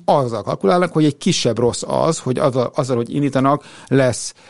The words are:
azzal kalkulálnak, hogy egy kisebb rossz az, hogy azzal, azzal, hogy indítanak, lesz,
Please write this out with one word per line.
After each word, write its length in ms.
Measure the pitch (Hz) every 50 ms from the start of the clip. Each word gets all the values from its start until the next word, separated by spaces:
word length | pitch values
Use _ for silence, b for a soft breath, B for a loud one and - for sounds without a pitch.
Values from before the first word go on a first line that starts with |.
| -
azzal 380 | - 175 147 131 120 113 104 98
kalkulálnak, 500 | - 151 - - 196 180 180 180 170 -
hogy 120 | 160 151
egy 120 | 147 139
kisebb 400 | - - 190 160 - - 127 110
rossz 260 | 104 120 117 - - -
az, 320 | - - - - 160 160 -
hogy 200 | - 127 123 131
azzal, 320 | - 139 127 131 120 - -
azzal, 200 | - 135 127 131
hogy 200 | 117 120 - -
indítanak, 480 | 147 143 139 139 131 131 139 147 139 - B B B B
lesz, 460 | B 131 139 131 127 117 - - - - B B